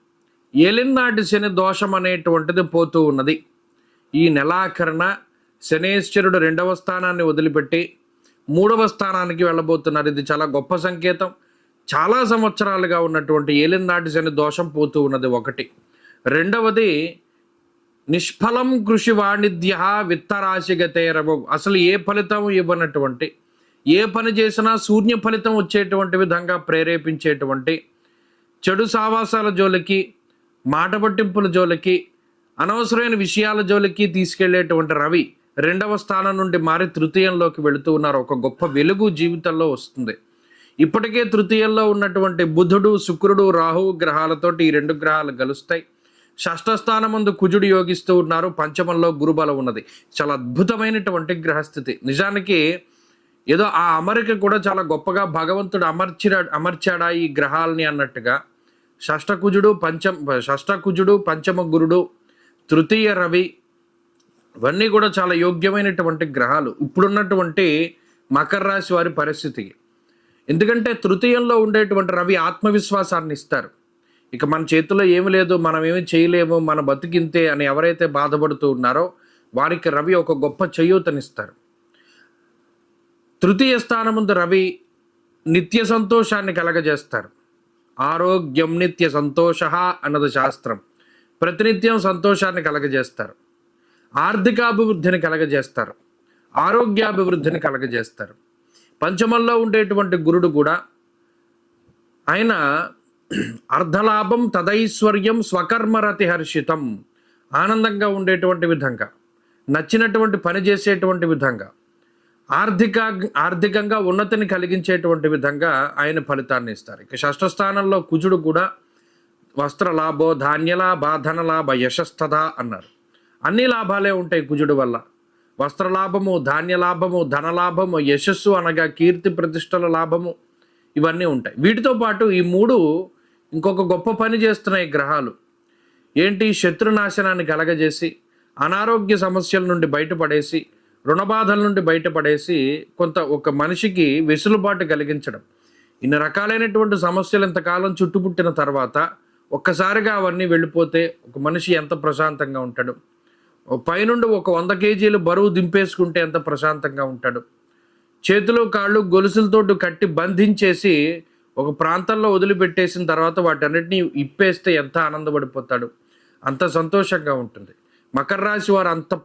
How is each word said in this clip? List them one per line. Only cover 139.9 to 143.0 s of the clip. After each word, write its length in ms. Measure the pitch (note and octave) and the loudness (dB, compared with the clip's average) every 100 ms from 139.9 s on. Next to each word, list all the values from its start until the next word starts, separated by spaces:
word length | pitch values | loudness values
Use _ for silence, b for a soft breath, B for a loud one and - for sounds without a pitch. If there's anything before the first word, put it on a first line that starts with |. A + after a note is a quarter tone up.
| D3 D#3 E3+ D#3 D3+ D3 D#3+ - b b b | 0 -2 -2 0 0 -2 -6 -8 b b b
రుణబాధల 540 | C3 E3 G3 A3 G#3 G#3 G#3 | -2 0 0 0 2 2 0
నుండి 140 | G3 | 0
బయటపడేసి, 800 | E3 E3 E3+ D#3+ D3+ D3 D3 E3 C3+ D3+ - | 0 0 0 -2 0 0 0 0 0 -2 -6
కొంత 200 | - | -4